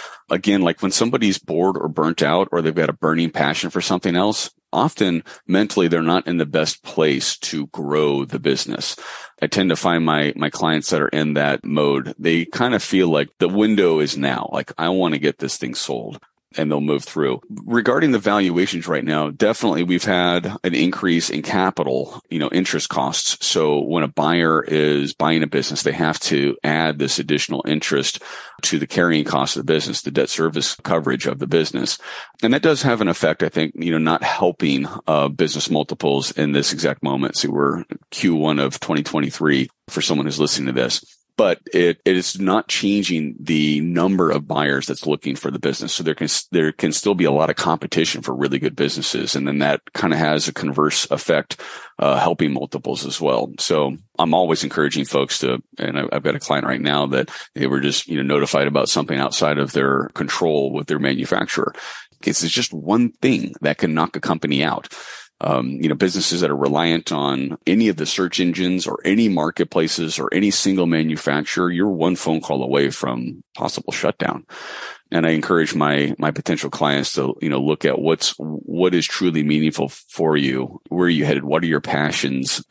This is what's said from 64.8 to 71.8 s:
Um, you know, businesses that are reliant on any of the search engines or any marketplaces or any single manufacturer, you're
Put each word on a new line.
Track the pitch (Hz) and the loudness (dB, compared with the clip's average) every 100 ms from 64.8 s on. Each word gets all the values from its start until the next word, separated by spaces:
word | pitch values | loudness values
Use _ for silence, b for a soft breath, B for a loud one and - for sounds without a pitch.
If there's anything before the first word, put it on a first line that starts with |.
| - B B B B - | -8 B B B B -6
Um, | - 67 64 69 | -2 0 -2 -2
you | 80 | -2
know, | 127 | 2
businesses | 92 92 - 87 | 0 0 0 0
that | 78 | 0
are | 71 | 2
reliant | 71 73 85 85 - | 2 2 2 0 0
on | 76 71 67 69 - - | -2 0 0 -4 -4 0
any | 101 110 | 4 4
of | 80 | 2
the | 78 | -2
search | - 90 - | -2 -2 0
engines | 90 85 90 92 - | 0 2 0 0 -2
or | - | -2
any | 82 104 113 | 2 4 4
marketplaces | 87 78 - 82 87 80 - 80 80 | 2 0 -2 0 0 0 0 -2 -4
or | 71 | -2
any | 92 101 | 2 2
single | - 98 95 85 | 2 2 2 2
manufacturer, | 80 80 78 - 73 76 - 90 | 2 0 -2 0 -2 -2 0 0
you're | 87 | 2